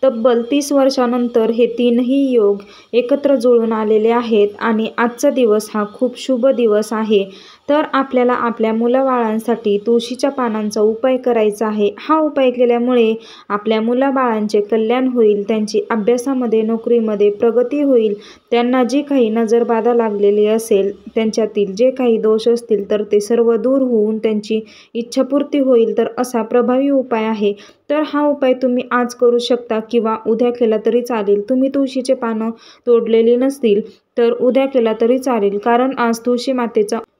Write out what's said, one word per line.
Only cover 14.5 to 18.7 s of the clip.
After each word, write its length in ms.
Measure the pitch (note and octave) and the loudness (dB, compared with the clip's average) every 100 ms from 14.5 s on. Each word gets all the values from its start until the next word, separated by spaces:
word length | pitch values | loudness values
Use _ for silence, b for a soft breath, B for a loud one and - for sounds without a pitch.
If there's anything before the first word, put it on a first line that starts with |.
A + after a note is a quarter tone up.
| G#3 | -2
कल्याण 460 | G3+ A3+ A3 B3 C4 | 0 -2 0 0 0
होईल, 400 | B3 G#3+ G#3 G3+ | 2 2 2 -2
त्यांची 340 | A3 G#3+ G#3+ - | -2 -2 -4 -2
अभ्यासामध्ये, 720 | A#3 G3+ B3 B3 C4 A#3+ A3 | -2 0 0 0 -2 0 0
नोकरीमध्ये 680 | A3 A3+ A3+ A#3+ A3 G#3 G#3 | 0 -2 0 0 0 0 0
प्रगती 520 | G3+ A#3 A3 B3 C#4+ | 2 0 2 0 0
होईल, 320 | C#4+ B3 A3 G3+ B B _ | 2 2 2 -4 B B _
त्यांना 320 | A#3 A#3+ | -2 2